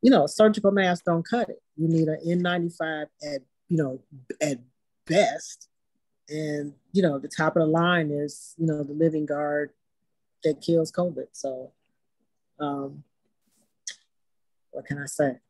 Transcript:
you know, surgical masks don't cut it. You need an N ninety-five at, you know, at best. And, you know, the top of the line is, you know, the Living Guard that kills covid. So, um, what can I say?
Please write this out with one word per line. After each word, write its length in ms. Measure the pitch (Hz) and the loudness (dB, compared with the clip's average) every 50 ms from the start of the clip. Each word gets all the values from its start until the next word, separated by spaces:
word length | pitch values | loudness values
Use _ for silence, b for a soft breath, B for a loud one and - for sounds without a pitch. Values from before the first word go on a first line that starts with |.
| - | 6
you 80 | 247 | 6
know, 160 | 269 196 143 139 | 6 6 4 2
surgical 420 | - - 214 214 214 - 208 202 | 4 6 6 6 6 4 2 2
masks 340 | 196 196 190 180 180 180 _ | 4 4 2 2 0 0 _
don't 220 | - 170 165 165 | 0 0 0 0
cut 220 | - - 240 226 - | -2 -2 -2 -2 -2
it. 120 | - - _ _ _ | -6 -16 _ _ _
You 120 | - 160 160 | -2 0 2
need 180 | 165 165 160 156 | 2 2 2 0
an 100 | 156 - - | -2 -4 -2
N 140 | 170 175 180 175 | -2 -2 0 0
ninety-five 680 | 175 175 175 170 170 170 - 165 160 160 151 151 - _ _ - | 0 -2 -2 -2 -4 -4 -6 -6 -6 -4 -6 -8 -12 _ _ -12
at, 200 | 196 - - _ _ _ _ _ _ | -10 -10 -10 _ _ _ _ _ _
you 80 | 175 | 0
know, 240 | 160 151 135 127 131 _ _ - 135 127 _ - _ | 0 0 -2 -4 -10 _ _ -20 -20 -14 _ -6 _
at 180 | 156 151 139 120 120 _ _ _ _ _ _ _ _ | -2 -2 -2 -4 -8 _ _ _ _ _ _ _ _
best. 640 | - 160 185 202 165 - - - - - - - _ _ _ _ _ _ _ _ _ _ _ _ _ | 2 4 4 4 4 0 -4 -10 -14 -18 -20 -20 _ _ _ _ _ _ _ _ _ _ _ _ _
And, 460 | 151 156 156 151 147 147 147 147 143 _ _ _ - | -8 -8 -6 -4 -6 -6 -6 -8 -12 _ _ _ 0
you 100 | 190 185 | 2 2
know, 160 | 170 139 139 | 2 0 0
the 100 | 135 143 | -6 -10
top 280 | - - 160 156 - | -4 -2 -2 0 2
of 40 | 175 160 | 2 2
the 40 | |
line 440 | 156 156 165 170 175 180 175 160 147 147 | 4 2 2 4 4 2 2 0 0 -2
is, 420 | 143 147 147 - - - - - | -4 -4 -6 -8 -12 -20 -20 -6
you 100 | - 165 | -2 -2
know, 160 | 160 151 151 147 | -2 0 -2 -4
the 80 | 139 147 | -6 -2
Living 340 | 147 165 165 156 156 151 | 2 2 2 2 0 -4
Guard 440 | 147 147 143 147 147 147 147 147 143 _ _ _ _ _ _ _ _ _ _ _ _ _ _ - | -4 -4 -4 -2 -2 -2 -2 -4 -4 _ _ _ _ _ _ _ _ _ _ _ _ _ _ -2
that 160 | 160 151 139 | -2 -2 -2
kills 300 | - - 170 165 160 156 - | 0 2 2 2 2 0 -2
covid. 340 | - 180 180 156 131 131 - _ | -4 -4 -2 -4 -8 -12 -12 _
So, 400 | - - 139 131 131 131 135 _ _ _ _ _ _ _ _ _ _ _ _ _ _ _ _ _ _ | -10 -8 -8 -8 -8 -12 -16 _ _ _ _ _ _ _ _ _ _ _ _ _ _ _ _ _ _
um, 420 | 147 147 143 139 139 139 143 143 147 _ _ _ _ _ _ _ _ _ _ _ _ _ _ _ _ - - _ _ _ _ _ _ _ _ _ _ _ _ _ _ _ | -6 -6 -4 -6 -8 -10 -12 -16 -20 _ _ _ _ _ _ _ _ _ _ _ _ _ _ _ _ -16 -16 _ _ _ _ _ _ _ _ _ _ _ _ _ _ _
what 160 | - - 135 | -16 -16 -10
can 120 | - 143 143 | -8 -8 -8
I 80 | 143 | -8
say? 320 | 139 - - 151 139 123 - _ | -10 -2 0 0 0 0 -4 _